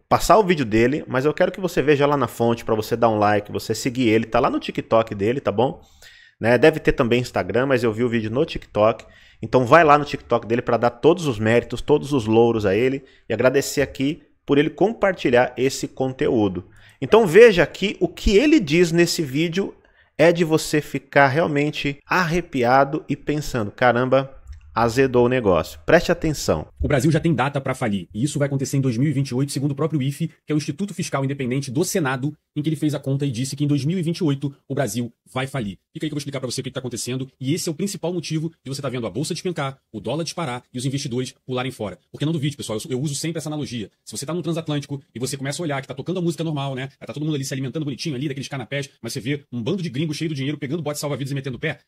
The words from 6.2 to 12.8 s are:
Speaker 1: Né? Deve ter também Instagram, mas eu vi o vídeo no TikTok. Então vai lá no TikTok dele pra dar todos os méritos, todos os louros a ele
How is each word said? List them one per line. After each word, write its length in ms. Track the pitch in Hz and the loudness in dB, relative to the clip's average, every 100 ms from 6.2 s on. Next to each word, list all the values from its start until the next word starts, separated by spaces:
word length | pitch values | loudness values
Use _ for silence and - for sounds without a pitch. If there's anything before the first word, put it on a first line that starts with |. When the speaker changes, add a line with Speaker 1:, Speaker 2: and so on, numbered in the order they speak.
| _ _ | _ _
Speaker 1:
Né? 200 | 110 123 | 2 6
Deve 220 | 151 151 | 6 4
ter 120 | - | 0
também 280 | 147 120 120 | 0 2 0
Instagram, 460 | 120 107 92 107 139 | 0 -4 -2 -2 0
mas 160 | 127 | 2
eu 100 | 117 | 0
vi 120 | 107 | 0
o 40 | 123 | 0
vídeo 200 | 117 107 | 0 -2
no 140 | 120 | -2
TikTok. 640 | 165 - - 104 107 113 - - - _ | -4 -6 -4 2 2 2 -6 -20 -20 _
Então 240 | 113 131 120 | 0 2 6
vai 180 | 160 | 6
lá 140 | 156 147 | 8 6
no 80 | 139 | 2
TikTok 400 | 135 - 117 104 | -8 -2 -2 0
dele 160 | 120 | -2
pra 160 | 123 117 | 0 2
dar 100 | 117 | 0
todos 360 | - 147 180 156 | 4 4 4 0
os 120 | 107 | -2
méritos, 440 | 110 117 117 123 | 2 2 2 -4
todos 320 | - 147 139 | 0 0 2
os 100 | 143 | -2
louros 400 | 110 113 120 113 | 2 4 4 4
a 100 | 101 | 2
ele 280 | 101 | 2